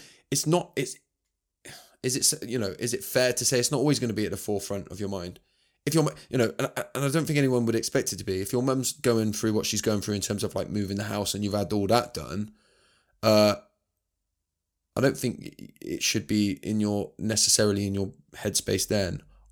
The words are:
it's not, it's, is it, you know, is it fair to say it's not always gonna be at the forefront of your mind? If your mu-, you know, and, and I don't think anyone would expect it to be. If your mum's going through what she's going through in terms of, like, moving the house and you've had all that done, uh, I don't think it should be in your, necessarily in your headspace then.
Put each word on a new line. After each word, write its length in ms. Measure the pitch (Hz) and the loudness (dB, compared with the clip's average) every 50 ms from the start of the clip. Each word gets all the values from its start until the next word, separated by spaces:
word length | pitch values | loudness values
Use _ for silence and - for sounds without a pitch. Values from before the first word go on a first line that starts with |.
| - - - _ _ _ | -10 -20 -20 _ _ _
it's 160 | 139 139 - | -2 -2 2
not, 260 | 151 165 180 - - - | 2 2 2 2 0 -4
it's, 200 | - 135 - - - _ _ _ _ _ _ _ _ _ _ _ _ _ - - - - _ _ _ - | -4 -4 -4 -6 -14 _ _ _ _ _ _ _ _ _ _ _ _ _ -20 -20 -20 -20 _ _ _ -4
is 300 | 127 127 139 - - - | -4 -2 2 2 2 0
it, 160 | - - 117 | 0 -4 -4
you 100 | 113 127 | -4 -2
know, 160 | 107 95 92 - | -2 -2 -4 -4
is 160 | - 120 117 | -4 -4 -4
it 80 | - - | -4 -6
fair 300 | - - 131 127 127 123 | 0 2 4 4 4 2
to 120 | - 120 | 2 0
say 140 | - 135 123 | 2 2 2
it's 120 | 120 - 147 | 2 2 0
not 60 | 131 | 2
always 200 | 127 151 143 113 | 2 2 2 2
gonna 140 | 123 117 104 | 2 -2 0
be 140 | 104 107 | -2 -2
at 40 | 87 | -2
the 60 | 95 | -4
forefront 520 | 95 - - 104 98 - - 101 101 - - | -4 -4 -4 -4 -4 -2 -4 -6 -6 -6 -10
of 120 | - 90 | -10 -8
your 80 | 104 98 | -6 -6
mind? 320 | 101 92 87 90 90 - _ _ _ _ _ _ _ _ _ | -4 -6 -8 -10 -12 -14 _ _ _ _ _ _ _ _ _
If 80 | 147 147 | 0 2
your 100 | 160 151 | 2 2
mu-, 60 | - - - - - | 2 0 -6 -12 -4
you 100 | - 131 | 2 2
know, 140 | 113 107 - - | 2 2 2 0
and, 120 | 131 135 - 127 - - - | -2 -2 -2 -6 -8 -6 -4
and 100 | 127 139 | -2 -2
I 40 | 139 | 0
don't 180 | 131 165 147 | 0 0 0
think 120 | - 156 147 | 2 2 2
anyone 280 | 139 131 127 120 120 | 4 4 4 2 2
would 80 | 113 113 | 2 0
expect 380 | 117 113 - - 139 113 - 104 | 0 -2 0 0 0 0 0 -4
it 40 | |
to 80 | 90 - | -6 -4
be. 160 | - 95 95 | -4 -4 -4
If 120 | 98 - - | -2 -2 -2
your 100 | 123 127 | 0 2
mum's 300 | 135 131 135 123 - - | 2 0 0 0 -2 -4
going 400 | - - 127 117 113 110 110 104 | 0 2 2 4 4 2 2 0
through 220 | - - 110 107 | 0 0 0 0
what 120 | 107 - | 0 0
she's 160 | - - 101 - | 0 -2 0 0
going 180 | 110 107 101 | 0 0 0
through 140 | 92 - 104 | 0 -2 -2
in 60 | 98 | -2
terms 240 | - - 104 98 107 | -2 -4 -4 -2 -4
of, 100 | 101 - | -4 -4
like, 140 | 98 95 - | -4 -6 -4
moving 280 | 92 104 101 95 98 | -4 -4 -2 -2 -4
the 80 | 101 104 | -6 -4
house 300 | 104 104 104 101 95 - | -4 -4 -4 -2 -2 -2
and 80 | 101 104 | -2 -2
you've 120 | 101 98 | -2 0
had 180 | 104 101 87 104 | 0 -2 0 0
all 140 | 104 101 95 | 0 2 4
that 260 | 110 120 - - - | 4 4 4 0 -6
done, 380 | - 76 62 73 101 104 - - _ _ _ _ _ _ _ _ _ _ _ _ _ - | -10 -8 -6 -6 -6 -6 -8 -10 _ _ _ _ _ _ _ _ _ _ _ _ _ 4
uh, 340 | 110 107 107 107 104 101 - - _ _ _ _ _ _ _ _ _ _ _ _ _ _ _ _ _ _ _ _ _ _ _ _ _ _ | 6 6 8 8 6 4 2 -4 _ _ _ _ _ _ _ _ _ _ _ _ _ _ _ _ _ _ _ _ _ _ _ _ _ _
I 40 | 107 | 0
don't 160 | 127 - - | 2 2 2
think 560 | - - 120 - - - - - - - - - _ | 0 -4 -6 -6 -6 -12 -16 -16 -16 -20 -20 -18 _
it 220 | - - 82 - - | -10 -8 -6 -4 -2
should 240 | - - 113 - | -2 -2 -2 -2
be 320 | - 107 107 104 101 95 - - | 0 2 2 2 2 0 -2 -4
in 180 | - 110 107 | -4 -2 0
your, 320 | 104 104 104 104 98 - - - | 0 0 0 -2 -2 -6 -8 -6
necessarily 680 | - 107 110 101 - - - - 107 104 101 98 101 | -4 -2 0 2 2 4 4 4 4 2 2 0 0
in 80 | 98 98 | -2 -2
your 180 | 98 98 95 - - _ _ - | -2 -4 -4 -6 -14 _ _ -18
headspace 520 | - - 104 90 - - - 98 98 - - | -6 -6 -2 -2 -2 -2 0 0 -2 0 0
then. 340 | 110 104 95 87 98 - - - - - _ - | 0 0 0 0 -2 -6 -10 -16 -20 -20 _ -4